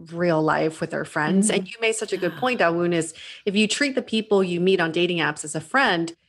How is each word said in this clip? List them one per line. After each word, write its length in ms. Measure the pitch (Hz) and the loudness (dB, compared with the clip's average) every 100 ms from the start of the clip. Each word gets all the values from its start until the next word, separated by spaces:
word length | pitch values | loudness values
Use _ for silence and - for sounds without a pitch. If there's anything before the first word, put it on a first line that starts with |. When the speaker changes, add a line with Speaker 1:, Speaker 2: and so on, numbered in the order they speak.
| 165 | -14
Speaker 1:
real 300 | 170 175 160 | -2 0 2
life 400 | 156 151 156 156 | 2 2 0 -2
with 80 | 170 | -6
their 160 | 147 151 | -6 -6
friends. 420 | 165 151 190 214 | -4 0 2 2
Speaker 2:
Mm-hmm. 80 | 202 | 0
Speaker 1:
And 80 | 190 | -4
you 60 | - | -4
made 160 | 226 220 | -2 -2
such 160 | 214 | -4
a 60 | 185 | -4
good 160 | 180 | -4
Speaker 3:
Yeah. 60 | 170 | -2
Speaker 1:
point, 200 | 254 247 | -2 2
Dawoon, 340 | 170 170 175 | 2 2 2
is 200 | 170 160 - - - - | 0 -2 -8 -18 -8 -2
if 100 | 202 | 0
you 120 | 208 | 2
treat 280 | - 285 262 | 2 0 -2
the 60 | |
people 420 | - 220 214 202 | -2 -4 2 2
you 160 | 185 175 | 2 2
meet 220 | 180 190 | 2 4
on 100 | 165 | 2
dating 280 | 170 175 175 | 2 0 0
apps 260 | 151 151 147 | -2 -2 -8
as 100 | 160 | -8
a 60 | |
friend, 520 | - 269 262 175 165 - | -2 2 2 2 -2 -6